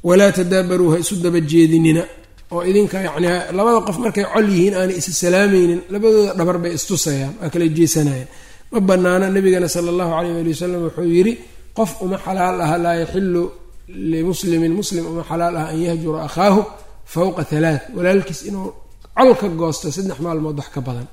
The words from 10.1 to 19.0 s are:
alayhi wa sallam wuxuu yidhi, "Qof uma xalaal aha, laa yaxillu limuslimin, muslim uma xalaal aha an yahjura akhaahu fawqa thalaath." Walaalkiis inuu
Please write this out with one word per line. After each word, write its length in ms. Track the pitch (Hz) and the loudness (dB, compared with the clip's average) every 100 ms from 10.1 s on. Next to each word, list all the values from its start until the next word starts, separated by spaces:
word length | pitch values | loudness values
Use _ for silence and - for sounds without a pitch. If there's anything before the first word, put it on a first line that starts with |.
alayhi 360 | 165 175 170 165 | -2 -2 -4 -4
wa 60 | 151 | -4
sallam 260 | 180 180 | -4 -4
wuxuu 240 | 165 156 175 | -4 -2 2
yidhi, 220 | 170 202 240 - - - | 4 4 0 -10 -20 -14
"Qof 180 | - 220 - | -4 -4 -2
uma 160 | 185 185 | -6 -6
xalaal 400 | - 190 180 180 | -4 -2 -2 0
aha, 160 | 151 170 | -2 0
laa 180 | 170 170 | 0 0
yaxillu 480 | 165 185 190 175 175 - - - - 180 | -2 -2 0 0 -2 -8 -20 -20 -18 -8
limuslimin, 680 | 160 160 170 175 196 165 165 | -4 -2 -2 -2 0 0 0
muslim 320 | 180 202 170 165 | 0 -4 -6 -6
uma 160 | 165 | -8
xalaal 320 | 160 165 170 170 | -6 -2 -2 -2
aha 100 | 160 | -4
an 120 | 160 | -4
yahjura 380 | 170 165 160 156 | -2 -2 -4 -6
akhaahu 380 | 151 160 202 196 208 - - - - | -6 0 2 2 0 -10 -20 -20 -10
fawqa 380 | 160 185 180 | -4 -2 -2
thalaath." 400 | 147 151 165 147 - | -6 -2 0 -2 -6
Walaalkiis 480 | 202 180 196 - 165 202 | -4 0 0 0 -10 -10
inuu 220 | 202 190 - - - | -8 -10 -12 -20 -20